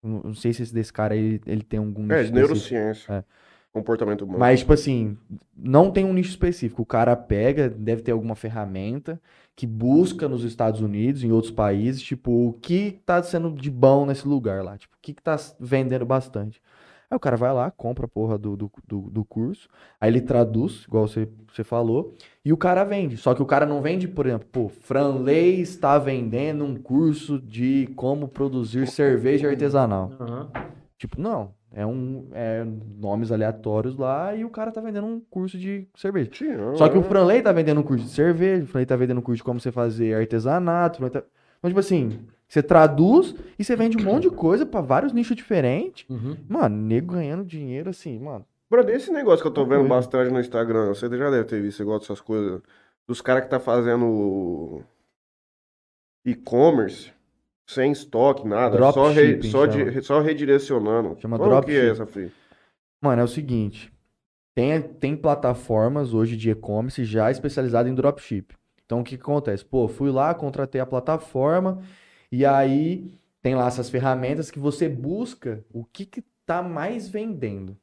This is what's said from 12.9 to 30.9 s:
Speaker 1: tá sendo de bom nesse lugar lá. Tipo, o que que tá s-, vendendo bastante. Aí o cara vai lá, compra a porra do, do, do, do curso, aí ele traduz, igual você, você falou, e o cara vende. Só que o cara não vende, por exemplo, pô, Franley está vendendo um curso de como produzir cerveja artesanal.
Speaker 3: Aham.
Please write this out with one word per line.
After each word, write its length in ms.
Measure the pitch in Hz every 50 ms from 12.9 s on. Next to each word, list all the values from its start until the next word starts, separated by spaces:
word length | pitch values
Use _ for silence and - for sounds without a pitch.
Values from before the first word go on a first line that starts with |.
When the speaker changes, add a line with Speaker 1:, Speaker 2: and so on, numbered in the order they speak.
| 190 - _
Speaker 1:
tá 180 | - 180 175 170
sendo 280 | 175 - 170 165 165
de 200 | 151 139 131 147
bom 340 | 131 120 127 135 135 139 143
nesse 220 | 143 139 135 -
lugar 360 | 143 143 135 117 107 95 95 95
lá. 140 | 95 101
Tipo, 160 | 101 - _ _
o 40 | _
que 120 | _ - 147
que 80 | - _
tá 100 | 165 156
s-, 220 | 143 - - _ _
vendendo 460 | 127 123 135 135 131 127 127 127 123
bastante. 560 | 120 131 131 127 - - 107 101 107 110 _ _ _ _ _ _ _ _ _ _ _
Aí 80 | -
o 20 | 247
cara 160 | - 143 120
vai 160 | 113 120 123 135
lá, 180 | 123 123 -
compra 340 | - _ - 117 127 - 127
a 20 |
porra 300 | 120 _ 104 110 113 110
do, 180 | 104 104 107 101
do, 160 | 101 104 101 _ - -
do, 140 | _ 104 101 98 101
do 160 | 98 110 104
curso, 420 | _ - 110 113 131 196 - _ _ _ _ - _ _ _
aí 80 | 107 113
ele 120 | 117 127
traduz, 640 | 123 - 135 120 117 107 107 110 123 - - - -
igual 200 | - - 113 107
você, 200 | 104 - 113 110 107 110 - - _
você 120 | _ - 110
falou, 520 | - 120 117 120 113 113 135 - 113 - _ - - _ _ _
e 60 | 143 160
o 40 |
cara 260 | 160 160 180 180 185 202
vende. 340 | 196 202 202 185 147 120
Só 160 | 107 - 131 127
que 60 | 127
o 40 | 139
cara 200 | 139 147 139 151
não 140 | 147 147 143
vende, 260 | 131 151 175 185 185
por 180 | 180 - - 139
exemplo, 200 | 131 120 113 - _
pô, 180 | - 131 117 101
Franley 920 | - - _ - 131 135 143 139 135 127 127 135 151 160 170 180 185 185
está 360 | 175 160 - - - 139 143 147
vendendo 640 | 147 139 135 127 120 110 107 123 139 156 156 151 147
um 120 | 143 131
curso 640 | 110 - - 123 143 165 160 147 147 - 147 147 135
de 480 | 127 113 107 113 123 131 135 135 135 120 131
como 320 | - 123 127 139 147 147
produzir 600 | 131 - - 139 139 131 127 117 107 110 127 131
cerveja 600 | 127 - - 147 139 135 - 123 131 143 143 143 143
artesanal. 640 | 139 127 143 139 139 139 131 113 101 95 95 95 131 131
Speaker 3:
Aham. 300 | 123 117 117 127 151 151 - - - - - - _ _